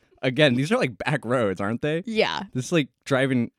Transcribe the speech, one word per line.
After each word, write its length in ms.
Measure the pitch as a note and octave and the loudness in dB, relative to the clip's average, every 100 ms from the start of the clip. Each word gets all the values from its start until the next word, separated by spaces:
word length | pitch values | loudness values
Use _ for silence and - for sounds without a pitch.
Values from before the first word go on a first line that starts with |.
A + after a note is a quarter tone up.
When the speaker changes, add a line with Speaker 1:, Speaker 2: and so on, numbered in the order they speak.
| _ _ | _ _
Speaker 1:
Again, 340 | C3+ B2 D3+ B2+ | -4 2 4 4
these 140 | D3 | 2
are, 80 | A#3+ | 0
like, 200 | E3 G#2 | 0 -4
back 260 | - D3+ | -4 -4
roads, 380 | A2 B2+ G#2+ F#2 | -2 0 0 0
aren't 200 | G2+ A#2 | -2 -2
they? 220 | D3 D#3+ F#3+ | -2 -4 -4
Speaker 2:
Yeah. 380 | A3 F3 D#2 G3 | 0 0 0 -6
Speaker 1:
This 120 | B2+ B2 | -8 0
is 60 | |
like 160 | F3 C3+ _ - | 0 0 _ -2
driving 460 | C3 C3+ B2+ A#2 | 0 2 0 -2